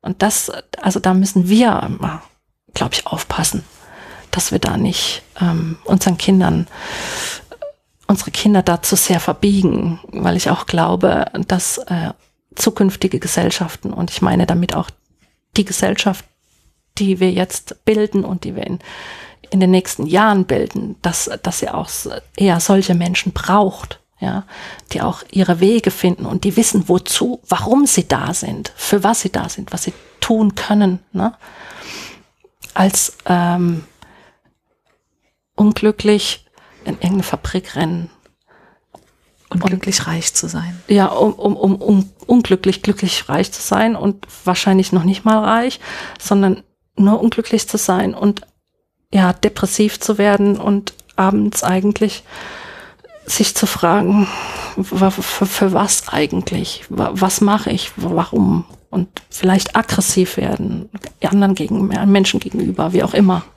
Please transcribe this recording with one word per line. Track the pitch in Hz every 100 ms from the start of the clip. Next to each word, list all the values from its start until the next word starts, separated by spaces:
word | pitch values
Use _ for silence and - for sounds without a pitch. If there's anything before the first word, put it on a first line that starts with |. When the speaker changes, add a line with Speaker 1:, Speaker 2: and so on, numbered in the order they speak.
Speaker 1:
Und | 185 185
das, | 202 - - - - -
also | 196 185
da | 185
müssen | 185 196 190 180
wir, | 214 240 - - - 170 156 - _ _ _ _
glaub | - 131
ich, | - -
aufpassen, | - - - 156 202 - _ - - - - -
dass | - -
wir | 185
da | - -
nicht, | 202 - - - - -
ähm, | 175 165 160 165
unseren | - 190 - 170
Kindern, | - 190 180 165 170 - - - - - - - - - 587 - _ _ -
unsere | 196 -
Kinder | - 208 202
da | 180 170
zu | - 190
sehr | - 175
verbiegen, | - 165 202 202 185 - 170 170 -
weil | - 175 175
ich | -
auch | 180 -
glaube, | 175 165 180 185 - - - -
dass, | 185 - -
äh, | 262 175 165 - _ _ _ -
zukünftige | - 214 196 190 185 185
Gesellschaften, | 175 - 175 - 165 - -
und | - 175
ich | -
meine | 185 180 175
damit | 170 175
auch | 156 - - _ _ _ _ _ -
die |
Gesellschaft, | 202 196 196 208 - 185 - _ _ _ _ _ _ -
die | 196 185
wir | 185
jetzt | 180 185 - - -
bilden | - 214 214 202
und | - 185
die | - 190
wir | -
in, | 175 - - - - - - -
in | 190
den | 185
nächsten | 185 185 - 143
Jahren | 180 214 196
bilden, | 185 127 - - - -
dass, | 180 165 - -
dass | - -
sie | -
auch | 156 165
s-, | - - - _ -
eher | 196 170
solche | - 196 190 170
Menschen | 175 180 190
braucht, | - - 196 196 - - - _ _
ja, | - 190 - - - - -
die | -
auch | - - -
ihre | 190 180 170
Wege | 190 233 202
finden | - 180 180
und | - 180
die | 202 196
wissen, | 226 202 170
wozu, | 180 - - 247 254 -
warum | 180 202 262
sie | 285 - 170
da | 131 139
sind, | 165 - - -
für | - - 202
was | 190 226
sie | 190
da | - 170
sind, | - 196
was | -
sie | - - - _
tun | - 220 214
können, | 196 - 208 196 185 _
ne? | 190 202 - - - - - - - - - _ _ _ _ -
Als, | - 190 190 - - -
ähm, | 180 175 175 175 165 160 _ - _ _ _ _ _ _ _ _ _ _ _ _ _ _
unglücklich | - 208 214 214 208 208 208 - - _ _ _ _ -
in |
irgendeine | - 175 190
Fabrik | 185 - - 185 - -
rennen. | 160 170 170 _ _ _ _ _ _ _ _ - _ _ _ _ _
Speaker 2:
Und | 180
Speaker 1:
Und | 185
Speaker 2:
glücklich | 185 196 - -
reich | 165 165
zu | - 170
sein. | 175 170 175 -
Speaker 1:
Ja, | 202 190
um, | - 214
um, | 208 202 208
um, | 196 196
um | - 196 190 _ -
unglücklich, | 247 233 185 190 190
glücklich | - 202 185 - -
reich | 143 190
zu | -
sein | - 196 220 220
und | 202 196 - -
wahrscheinlich | - 180 - 190 185
noch | 185
nicht | 170 190
mal | 220 220
reich, | 214 226 247 - - - - -
sondern | - 202 196 - _ _ _ -
nur | 202 220
unglücklich | 233 - 220 220 -
zu | 220
sein | - 185 190
und, | - 202 202 - _ _ _ _ _ _
ja, | 196 180
depressiv | 180 208 208 - - 214 -
zu | - 208
werden | 202 202 202 202
und | - 202 202 - -
abends | - 190 208 208 -
eigentlich | - 185 196 208 214 - - - - - - - - _ - 640
sich | - - - -
zu | 202
fragen, | - 175 190 180 208 196 - - - - -
wa-, | 190 196 190
für, | 190 - - 196
für | - 196
was | 185 196 - -
eigentlich? | - 151 180 - 175 - - -
Wa-, | - 196
was | 190 190 -
mache | 208 208 -
ich? | 180 - -
Warum? | 170 170 175 - 190 170 170 - _
Und | 190 180 - _
vielleicht | - 190 190 - 214
aggressiv | 226 - 185 - 180 -
werden, | - - - 165 196 202 - _
anderen | - 196 196
gegen-, | 190 156 214 196 196 202
Menschen | 196 196 196
gegenüber, | - - 185 185 -
wie | 180
auch | -
immer. | - 196 180 -